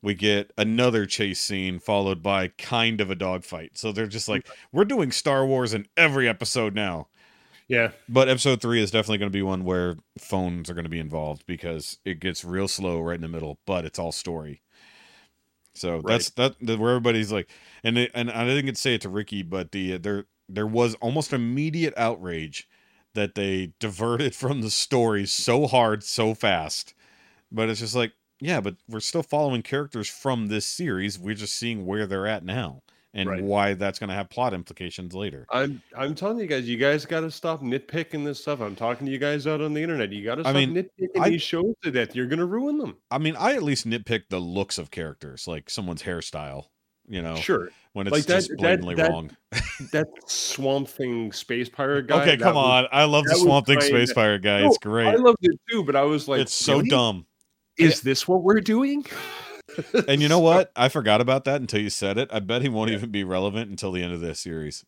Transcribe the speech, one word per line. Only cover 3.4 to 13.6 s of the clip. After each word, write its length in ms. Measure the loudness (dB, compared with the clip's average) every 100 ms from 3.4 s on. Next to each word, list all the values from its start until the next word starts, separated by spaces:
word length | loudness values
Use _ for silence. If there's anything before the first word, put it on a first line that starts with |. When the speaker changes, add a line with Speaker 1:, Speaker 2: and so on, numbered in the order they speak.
| -8 -14 -12 -8
Speaker 1:
So 140 | -6
they're 140 | -4 -4
just 200 | -6 -4
like, 180 | -4 -4
Speaker 2:
Okay. 120 | -20 -6
Speaker 1:
"We're 140 | 2 2
doing 260 | 4 0
Star 340 | 0 0 2 4
Wars 280 | 2 2
in 140 | -2 -4 2
every 300 | 4 4 2
episode 480 | 0 -2 0 0 0
now." 320 | -2 -4 -10 _ _ _ _ _ _
Speaker 2:
Yeah. 240 | 2 2 -2 0
Speaker 1:
But 220 | 4 6
episode 320 | 6 4 2
three 200 | 2 2
is 100 | 2
definitely 260 | 2 0 0
gonna 100 | 0
be 100 | 0
one 220 | 0 -2
where 320 | 0 0 0 -4 _ -20
phones 520 | -6 -2 -2 -4 -6
are 40 |
gonna 160 | -8 -6
be 100 | -6
involved 460 | -6 -6 -6 -8 -10
because 500 | -10 -6 -8 -10 -12 -8
it 140 | -6
gets 240 | -6 -6
real 240 | -6 -4 -2
slow 320 | -2 -2 -2
right 140 | -4 -6
in 60 |
the 60 | -6
middle, 320 | -8 -8 -10